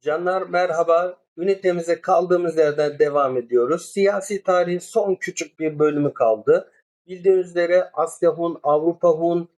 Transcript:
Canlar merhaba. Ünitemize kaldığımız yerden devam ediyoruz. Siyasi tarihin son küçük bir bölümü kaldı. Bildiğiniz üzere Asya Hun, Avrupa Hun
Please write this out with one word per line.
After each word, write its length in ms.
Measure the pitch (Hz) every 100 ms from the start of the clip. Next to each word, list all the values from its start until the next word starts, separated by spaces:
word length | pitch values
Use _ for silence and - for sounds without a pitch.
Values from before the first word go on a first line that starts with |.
Canlar 400 | 147 156 180 190
merhaba. 760 | 180 175 180 165 170 165 180 180 _ -
Ünitemize 640 | 180 196 185 175 165 165
kaldığımız 560 | - 180 180 180 175 160
yerden 420 | 156 147 147 147
devam 380 | 147 143 139 127
ediyoruz. 480 | 117 123 123 170 -
Siyasi 580 | - 196 202 190 196
tarihin 360 | - 180 175 175
son 360 | - 226 202 185
küçük 440 | - 185 151 _
bir 200 | 156 151
bölümü 340 | 151 147 143
kaldı. 580 | - 117 107 104 170 - _ _ _ _
Bildiğiniz 420 | 185 180 190 180
üzere 400 | 170 170 180 180
Asya 360 | - 160 - 170
Hun, 300 | 156 170 165
Avrupa 460 | 147 151 160 170 175
Hun 400 | 160 170 170 170 _